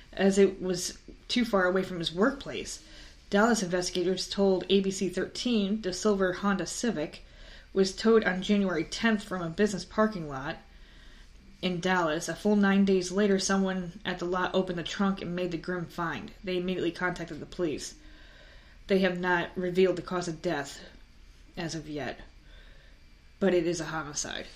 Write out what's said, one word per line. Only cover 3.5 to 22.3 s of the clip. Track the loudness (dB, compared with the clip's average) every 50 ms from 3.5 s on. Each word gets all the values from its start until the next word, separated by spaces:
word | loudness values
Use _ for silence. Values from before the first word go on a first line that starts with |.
| 4 2 2
investigators | 0 0 0 -2 0 -2 0 0 0 0 -2 -4 -4
told | 0 2 4 4 4 4 4 4
A | 4 4
B | 4 2
C | 0 -2 -2 -2
thirteen | -2 -2 -4 -4 -6 -6 -2 0 0 0 2 0 -2 -2 -4
the | -4 -6
silver | 0 0 2 2 4 2 0 0
Honda | 0 0 0 0 0 -2
Civic | -4 -6 -4 -2 -2 -2 -2 -4 -6 -8 -14 -20 -20 -20 -20 -20 -20 -20 -20 -20 -4 0
was | 2 2 2 0
towed | 2 4 6 6 6 6
on | 4 0 0 0
January | 2 2 2 2 2 0 -2 -4
tenth | -4 -4 -2 0 2 0 0 -2
from | -4 -6 -6 -4
a | -4
business | 0 0 0 0 0 -4 -8
parking | -4 0 0 2 2 0 -4 -8 -8
lot. | -8 -8 -8 -8 -8 -10 -14 -20 -20 -20 -20 -20 -20 -20 -20 -20 -20 -20 -20 -20 -20 -20 -20 -20 -12 -6 -4
In | -2 -2 -2
Dallas. | 0 2 2 2 2 2 0 -2 -4 -6
A | -6
full | -2 2 2 4
nine | 6 6 6 6 6 6
days | 6 4 4 2 0
later, | 0 2 4 4 4 2
someone | 2 2 2 2 2 0 0 -2 -6 -8 -10 -8 -6
at | -6 -6 -4
the | -4
lot | -2 -2 -2 -2 0 0
opened | 0 0 0 -2 -6
the | -6
trunk | -6 -2 0 2 2 0 0
and | -4 -6 -4
made | -4 -2 -4
the | -4
grim | -6 -6 -6 -4 -4 -6
find. | -6 -6 -6 -4 -4 -4 -6 -10 -12 -14 -10 -6
They | -4 -2 -2
immediately | -2 -2 -2 -2 -2 -2 -2
contacted | -2 -2 -4 -2 -4 -8 -10 -10 -12
the | -12
police. | -10 -6 -4 -2 -2 -2 -4 -8 -12 -14 -16 -20 -20 -20 -20 -20 -20 -20 -20 -20 -20 -20 -20 -20 -20 -20 -16 -2
They | 0 2 4
have | 4 2 2 0
not | 0 2 2 2 0 -2 -4
revealed | -4 -4 0 4 4 4 4 4
the | 0 -4
cause | -6 -6 -4 -4 -4
of | -6 -4 -4
death | -4 -2 -2 -4 -6 -10 -14 -16 -18 -20 -20 -20 -20 -20 -20 -20 -20 -20 -20 -20 -14 -10
as | -8 -8 -6 -8
of | -8 -10 -10
yet. | -8 -8 -8 -8 -10 -12 -16 -20